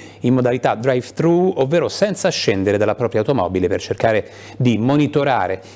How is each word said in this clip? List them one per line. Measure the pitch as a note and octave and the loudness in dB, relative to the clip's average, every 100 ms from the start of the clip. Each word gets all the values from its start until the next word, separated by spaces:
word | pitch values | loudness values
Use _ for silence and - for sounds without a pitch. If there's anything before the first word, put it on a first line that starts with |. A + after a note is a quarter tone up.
| - - | -20 -4
in | B2 | 0
modalità | B2+ B2 B2 C#3 | 2 2 0 0
drive-thru, | A2 C3 B2+ - - D#3+ E3+ F#3 D3 | 0 0 0 -2 -2 2 2 2 0
ovvero | C3+ E3+ B2+ | 0 2 0
senza | - G#3 F#3 F#3+ | 0 -2 0 -2
scendere | - - G2 F#2+ G2+ | -2 0 0 2 2
dalla | G#2+ | 0
propria | G#2 A#2 A2 | 0 -2 -2
automobile | G#2+ C3+ F2+ F#2 F2+ | 0 0 0 0 0
per | F2+ | -2
cercare | - G#2 A2+ A2 - - - - | -4 -2 0 0 -4 -12 -12 -2
di | B2 G#2 | 0 2
monitorare | A#2+ D3 C#3+ D3 C3+ A#2+ F2+ F#2+ - | 2 2 2 0 0 0 -2 -4 -10